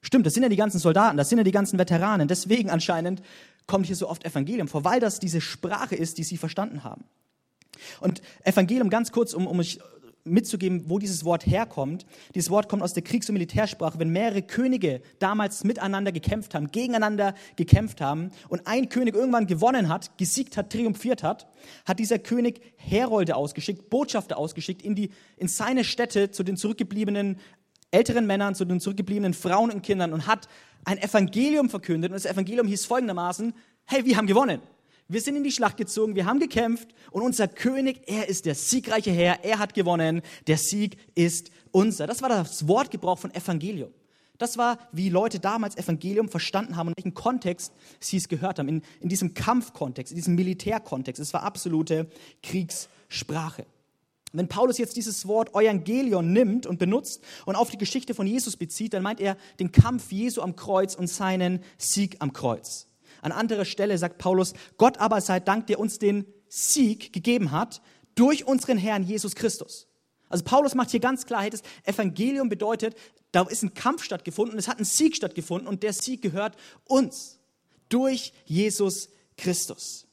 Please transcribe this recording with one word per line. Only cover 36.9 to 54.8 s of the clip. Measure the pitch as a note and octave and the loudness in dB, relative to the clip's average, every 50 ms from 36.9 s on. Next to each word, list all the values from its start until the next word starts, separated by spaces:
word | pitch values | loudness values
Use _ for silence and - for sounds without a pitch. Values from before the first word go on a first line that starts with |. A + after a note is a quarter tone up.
| _ _ - - | _ _ -20 -8
und | - F#3+ | -6 -2
unser | A3+ B3+ - - G#3+ | -2 0 0 0 0
König, | F#3 - - - A#3+ C4 C4+ C4+ C4+ B3+ C4 - | -2 -2 -2 -2 0 0 2 0 -2 -2 -4 -8
er | - G3 A3 A3 - | -6 -4 -4 -2 -2
ist | F#3+ - - | -4 -2 -2
der | E3+ D3 | -4 -4
siegreiche | - - - - C4 - - A3 A3 G#3 G#3 | -2 -2 0 0 0 0 0 0 0 2 2
Herr, | F#3 E3+ F3 F3 F3+ - - | 2 4 6 4 4 2 0
er | G3+ A3 G#3 | -2 0 0
hat | G#3 G3+ - | 0 -2 0
gewonnen, | - F#3 F3 F3 E3+ E3 D#3+ D#3+ E3+ D#3+ - - - _ | 0 2 2 4 4 4 2 2 0 -4 -8 -18 -12 _
der | - D#3 | 2 2
Sieg | D#3 - - - G#3 G#3 G3+ - - - _ _ | 2 2 -2 -2 -2 -2 -2 -4 -10 -20 _ _
ist | - E3+ E3+ E3+ - - - _ - _ _ | 2 2 2 2 -4 -8 -10 _ -20 _ _
unser. | _ F#3+ G3 A3 - - D3 | _ 2 2 2 0 -2 -4
Das | D#3+ A#3 - C4+ | -4 -4 -4 0
war | B3+ | 0
das | A#3+ G3+ E3+ C#3 - - D3+ | 2 0 0 -2 -4 -4 2
Wortgebrauch | D3+ F#3+ A#3 C#4 - - G3 - F3 F3+ E3+ | 2 4 4 2 0 -4 -4 -2 -2 -2 -2
von | - - - | -4 -10 -10
Evangelium. | F#3 E3+ - F3 - D3 F#3+ G#3+ E3+ B2 - - _ _ _ _ _ _ _ _ _ | -8 -6 -4 -4 -4 -4 -6 -6 -8 -10 -12 -14 _ _ _ _ _ _ _ _ _
Das | A#3 A#3+ - | -6 -6 -2
war, | A3+ A#3+ A#3+ A#3+ A#3+ - - | 0 0 0 0 -2 -6 -10
wie | - D#3+ F#3 G3 | -6 -2 -2 2
Leute | E3+ F3+ G#3+ A3+ A3 F#3 | 2 2 2 2 -2 -2
damals | - F#3+ G#3+ A#3 A3+ A#3+ - | -2 -2 -2 0 -4 -4 -6
Evangelium | - F#3 - E3+ D#3 - F#3 G3+ G#3 A3 G#3 | -6 -2 -2 -2 -2 -2 -2 0 0 0 0
verstanden | - E3+ - - - F#3+ G#3+ - E3+ | -2 -6 -6 -2 -2 -2 -2 -2 -4
haben | E3 E3+ E3+ | -4 -4 -4
und | E3 | -4
in | - F#3 | -4 -6
welchem | F#3+ F3 | -8 -8
Kontext | - - C4 B3+ B3 - F#3 F3+ - - - _ _ - - - _ | -2 -2 -2 -2 0 -2 -4 -4 -4 -8 -14 _ _ -20 -20 -20 _
sie | - - - | -8 -4 -2
es | F#3+ F3 - | -2 -2 -2
gehört | - D3 D3 F#3+ F3+ - | -4 -4 -2 -4 -4 -4
haben, | C#3+ C3+ | -2 -2
in, | D#3 D#3+ - - - _ | -2 -4 -4 -8 -20 _
in | - F3+ | -4 -4
diesem | F3+ F#3+ F#3+ F3 - | -2 0 -2 -2 -2
Kampfkontext, | - - - A#3+ B3+ A#3 - _ - D3+ C3 B2 - B2+ - D#3 | -2 0 2 2 2 0 -2 _ -8 -8 -6 -6 -10 -12 -10 -8
in | |
diesem | E3+ E3+ F3 F3 | -6 0 2 2
Militärkontext. | F3 F#3 F3+ F#3 F#3 - G3+ A3 A3+ - - - C3 B2+ C3 B2+ - | 2 2 0 -2 -4 -4 -4 -4 -4 -4 -6 -8 -6 -6 -8 -8 -8
Es | D3 C#3+ - | -8 -4 -4
war | - - | -4 -4
absolute | G#3 G3 - - F3+ E3 D#3 D#3+ D#3+ E3 D#3 D#3+ D#3+ - - - - - _ - | -4 -8 -6 -6 -2 0 0 0 0 0 -2 -2 -6 -10 -20 -20 -20 -20 _ -14
Kriegssprache. | - - F#3+ F#3 E3 - - - - _ _ _ _ - - - - D3+ D#3+ D#3+ D#3 - - - _ _ _ _ _ _ _ _ _ _ _ _ - - | -6 -4 -4 -4 -4 -6 -12 -12 -14 _ _ _ _ -10 -10 -8 -6 -6 -6 -6 -6 -10 -12 -18 _ _ _ _ _ _ _ _ _ _ _ _ -10 -4
Wenn | D#3+ F#3 - | -4 -4 -2
Paulus | - B3+ B3 B3+ A#3+ | 0 2 2 2 2
jetzt | - | 0